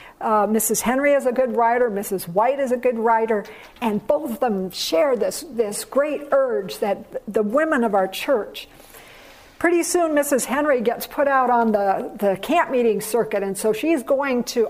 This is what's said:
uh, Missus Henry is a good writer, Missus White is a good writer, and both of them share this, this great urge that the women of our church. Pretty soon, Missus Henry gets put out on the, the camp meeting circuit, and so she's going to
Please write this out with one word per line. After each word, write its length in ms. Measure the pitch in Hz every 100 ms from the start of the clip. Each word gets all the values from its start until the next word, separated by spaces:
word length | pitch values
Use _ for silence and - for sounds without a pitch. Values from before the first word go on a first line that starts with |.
| - -
uh, 260 | 240 214 202
Missus 320 | 220 - 214
Henry 320 | 214 262 285
is 120 | 285 254
a 60 |
good 240 | 247 254 220
writer, 340 | 233 240 247
Missus 380 | 196 196 190 -
White 320 | 175 240 277
is 120 | 269
a 60 | 247
good 200 | 254 233
writer, 480 | 226 226 226 214 185 - - -
and 240 | 233 208 -
both 240 | 294 302
of 80 | 220
them 320 | 247 196 185
share 440 | - - 320 302 233
this, 300 | 196 - 330
this 340 | 226 214 208 -
great 360 | 254 294 277 -
urge 480 | 277 262 220 190 -
that 420 | 214 196 - - -
the 160 | 208
women 400 | 208 254 320 294
of 100 | 233
our 140 | 196 190
church. 600 | - - 523 - - - - - - - - - - - -
Pretty 260 | 339 339
soon, 320 | 320 359 330 294
Missus 300 | 285 262 -
Henry 360 | 247 294 254
gets 260 | 220 - -
put 200 | - 277
out 220 | 269 247
on 220 | 240 226
the, 400 | 208 202 190 - -
the 200 | 202 190
camp 300 | - 330 339
meeting 280 | 254 233 202
circuit, 420 | - 240 220 202
and 160 | 196 196
so 140 | 220
she's 320 | 214 302 330
going 400 | 233 277 277 247 233
to 200 | 247 214